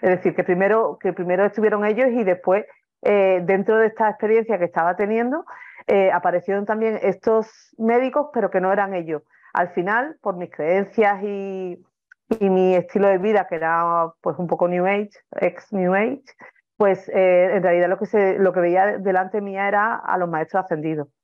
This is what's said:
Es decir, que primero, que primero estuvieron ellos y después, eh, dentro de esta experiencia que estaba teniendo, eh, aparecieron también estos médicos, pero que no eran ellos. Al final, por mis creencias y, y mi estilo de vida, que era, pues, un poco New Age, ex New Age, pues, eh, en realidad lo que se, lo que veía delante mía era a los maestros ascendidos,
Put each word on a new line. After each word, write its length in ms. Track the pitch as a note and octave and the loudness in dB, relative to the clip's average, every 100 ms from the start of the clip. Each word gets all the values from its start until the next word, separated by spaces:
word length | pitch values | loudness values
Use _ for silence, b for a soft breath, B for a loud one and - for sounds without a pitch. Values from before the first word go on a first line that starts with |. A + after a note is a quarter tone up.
Es 80 | - | 0
decir, 260 | F3+ F3+ E3 | 0 0 -2
que 80 | |
primero, 540 | F3+ F3+ G3 A3 F3 - | -2 0 2 2 0 -4
que 140 | F#3+ | -6
primero 320 | F3 F3+ F3+ G3+ | -4 -2 0 0
estuvieron 400 | G#3+ G#3+ G#3 G#3 | 0 0 0 0
ellos 240 | G#3+ C4 | 0 0
y 140 | A#3+ | 0
después, 420 | F#3 F3+ - - - b _ _ | 0 0 0 0 -2 b _ _
eh, 380 | G3+ G#3 F#3+ F#3 F3 | 0 2 4 2 2
dentro 320 | G3 G3+ A3 | 0 2 2
de 100 | A3 | 2
esta 220 | A3 A3 | 2 -2
experiencia 480 | G3+ G#3+ A3+ A3+ F#3+ | 0 0 0 0 -2
que 80 | E3+ | -2
estaba 300 | E3+ E3+ F3+ | 0 0 0
teniendo, 500 | G#3 A3+ A#3+ D#4 - B B B - | -2 -2 -2 -4 -8 B B B 0
eh, 260 | G3+ F#3+ | 2 4
aparecieron 540 | F3 F#3 F3 G3+ G3+ G#3 | 2 0 -2 -2 -4 -2
también 320 | G#3+ A3 G#3+ | -2 -2 -2
estos 720 | G3 F#3 A3+ A3 G#3+ _ _ - | -2 -2 0 0 -2 _ _ -4
médicos, 520 | A3+ A#3+ C4 D4 C#4+ | 0 2 0 -2 -2
pero 160 | B3 G3 | -4 -2
que 120 | A3 | 0
no 100 | F#3 | 0
eran 200 | G3+ G3 | 0 -2
ellos. 280 | F#3 E3 D3+ - b b | -4 -6 -8 -10 b b
Al 160 | - F3+ | -4 -2
final, 480 | F#3 F3+ A3+ D4 - | -2 -2 -2 -4 -6
por 140 | G#3 F3+ | -8 -6
mis 140 | F3 | -10
creencias 720 | - D3+ F#3+ G3 - G3+ G3 | -6 0 0 0 0 0 0
y, 560 | G3+ G3+ G3 F#3+ F#3 E3+ _ _ _ _ _ A3 | -6 -8 -8 -8 -10 -12 _ _ _ _ _ -2
y 100 | G3 | 2
mi 240 | F#3 F#3 | 2 4
estilo 340 | F3+ F3 G#3 G3+ | 2 0 0 2
de 100 | F#3+ | 2
vida, 280 | G#3 G#3 F3+ | 2 0 0
que 80 | E3 | -4
era, 520 | D#3+ E3 E3+ E3+ E3 - | -2 0 0 0 -2 -4
pues, 180 | F3+ D#3 | -8 -6
un 80 | F3 | -4
poco 200 | E3 F3 | -2 0
New 180 | F3+ F#3 | 0 0
Age, 260 | G3+ G#3 - _ - | 0 -4 -12 _ -4
ex 320 | F3+ F3 - | -4 -4 -8
New 220 | G3 F3+ | -2 0
Age, 300 | F#3+ A#3 C4+ - _ B B _ - | 0 0 -4 -12 _ B B _ 0
pues, 300 | G#3 F#3 - | 2 2 -2
eh, 460 | G3 F#3 F3+ F3+ G3 | 2 4 4 4 2
en 80 | |
realidad 240 | F3+ F3 F3 | 2 2 2
lo 120 | F#3 | 0
que 60 | G#3 | 0
se, 340 | G#3+ F#3+ F#3 | 0 2 2
lo 120 | F#3+ | 2
que 80 | F3 | 2
veía 380 | F3 F3+ G3+ G3+ | 2 2 0 0
delante 440 | G3 F#3 F#3 G#3+ | -2 -2 -2 -6
mía 260 | G3+ F#3+ G3+ | -6 -4 -2
era 280 | G3+ A3 - | 0 0 -2
a 220 | - F#3 | -4 -4
los 100 | F3 | -2
maestros 360 | D#3+ D#3+ F#3+ F#3 | -4 -2 -4 -4
ascendidos, 420 | D#3+ D#3+ D#3 C#3+ _ | -6 -4 -6 -8 _